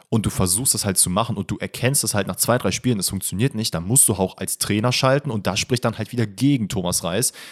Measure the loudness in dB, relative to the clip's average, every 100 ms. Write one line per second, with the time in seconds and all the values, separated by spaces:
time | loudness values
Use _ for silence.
0 | _ 0 0 0 0 2 0 0 0 2
1 | 2 2 0 -2 -4 -4 -6 -2 0 0
2 | 0 0 -2 0 2 2 2 0 0 0
3 | 0 -4 -4 -2 0 0 -2 -2 0 2
4 | 4 2 0 -2 -6 -4 0 0 2 2
5 | 2 2 0 -4 -2 -2 0 0 0 -2
6 | -4 -2 -4 2 2 4 0 -2 -2 -2
7 | -2 0 -2 -4 -14